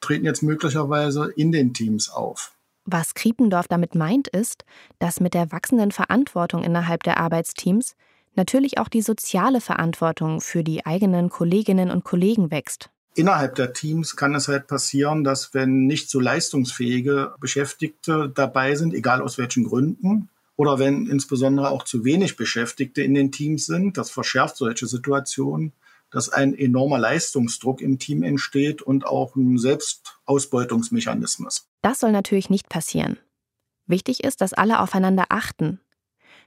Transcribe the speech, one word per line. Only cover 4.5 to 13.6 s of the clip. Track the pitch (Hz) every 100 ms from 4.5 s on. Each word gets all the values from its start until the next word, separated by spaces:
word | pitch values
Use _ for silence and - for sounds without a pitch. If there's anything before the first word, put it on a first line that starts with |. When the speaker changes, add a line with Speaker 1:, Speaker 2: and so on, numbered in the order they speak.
| - - - - -
Speaker 2:
dass | 170 -
mit | 180
der | 175 170
wachsenden | 170 - 240 202
Verantwortung | - - 269 285 180 175 170
innerhalb | 170 170 170 170
der | - -
Arbeitsteams | 165 165 170 - 180 208 - - _ _ _
natürlich | - 180 262 269 -
auch | 226
die | 226
soziale | 214 220 - 185 220 254
Verantwortung | - - 165 - 165 160 160 160
für | - 170
die | 160 160
eigenen | 160 175 202 180 175
Kolleginnen | - 170 196 214 190 180
und | 180
Kollegen | - 180 190 226 160
wächst. | 151 - - - _ _
Speaker 1:
Innerhalb | - 180 170 135
der | 139